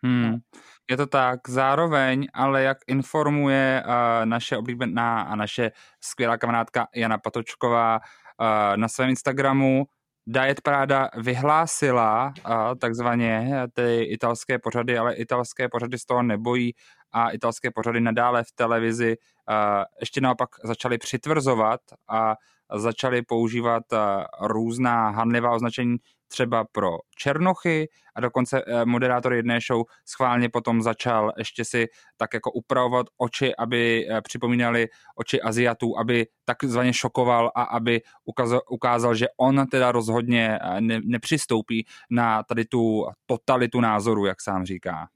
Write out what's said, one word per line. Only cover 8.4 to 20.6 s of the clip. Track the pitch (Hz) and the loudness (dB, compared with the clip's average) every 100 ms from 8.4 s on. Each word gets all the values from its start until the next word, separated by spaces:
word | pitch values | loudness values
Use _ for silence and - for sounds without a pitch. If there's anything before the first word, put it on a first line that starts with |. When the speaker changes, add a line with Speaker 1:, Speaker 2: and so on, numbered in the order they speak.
| 113 107 104 101 | 0 2 2 2
Speaker 1:
na | 113 | 0
svém | - 131 | 0 -2
Instagramu, | 127 - 135 139 135 135 131 139 _ _ _ - | 0 -2 0 2 2 2 2 -2 _ _ _ -4
Diet | 123 135 139 | 0 0 0
Prada | - 143 135 135 135 117 | 0 0 2 2 0 -4
vyhlásila, | 117 123 147 156 165 - 143 123 110 110 135 139 | -4 0 2 2 2 0 2 4 4 2 0 -6
eh, | - 113 110 127 | -4 0 0 -2
takzvaně, | 120 117 120 120 117 110 120 | -4 -2 0 2 2 0 0
eh, | 139 123 | -2 -4
ty | - 120 117 | -2 0 2
italské | 113 107 120 117 - 127 | 0 -2 -2 -2 -4 -4
pořady, | 117 120 120 120 | -2 -2 -2 0
ale | 117 | 0
italské | 113 117 123 120 - 123 | -2 -4 -2 -4 -4 -4
pořady | 120 120 123 | -4 -6 -8
z | |
toho | - 123 | -2 0
nebojí | 120 104 113 123 120 - _ _ _ | 2 0 0 0 -2 -4 _ _ _
a | 120 117 | -2 -2
italské | 110 120 113 127 | 0 -4 -4 -6
pořady | 117 113 117 | -4 -2 0
nadále | 117 113 120 120 | 0 2 2 2
v | 117 | -2
televizi, | _ 117 117 113 113 117 113 _ _ - | _ 0 0 0 0 0 -2 _ _ -4
eh, | 107 104 101 98 - | 0 2 0 -2 -8
ještě | - - | -8 -2
naopak | 135 123 127 - | 0 0 -4 -6